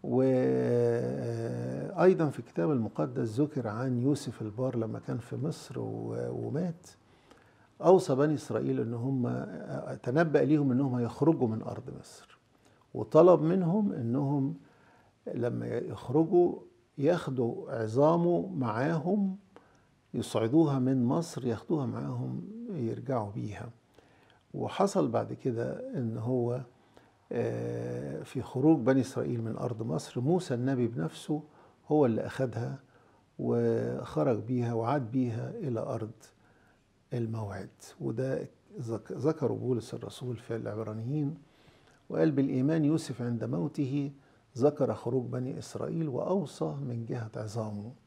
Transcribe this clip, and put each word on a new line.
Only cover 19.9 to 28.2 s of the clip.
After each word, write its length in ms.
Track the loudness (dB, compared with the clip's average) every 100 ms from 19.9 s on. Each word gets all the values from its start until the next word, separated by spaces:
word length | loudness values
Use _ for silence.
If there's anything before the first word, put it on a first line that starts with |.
| _ _
يصعدوها 640 | -6 -2 0 2 4 4 4
من 260 | 2 2
مصر، 420 | 2 0 -2 -4 -4
ياخدوها 400 | -4 -2 -2 -2
معاهم 560 | -4 -6 -6 -6 -6 -10 -12 -10
يرجعوا 600 | -4 -4 -4 -2 -2 -2
بيها. 400 | -6 -8 -8 -12 -14 _ -20 _ _ _ _ _
وحصل 540 | -8 -6 0 2 2 2
بعد 240 | 0 -2
كده 640 | -4 -4 -2 -4 -6 -8 -4
إن 180 | -4 -4
هو، 440 | -2 0 0 -2 -8 _ _ -20 _ _ _
آه، 880 | -4 -2 -2 -6 -6 -6 -6 -6 -8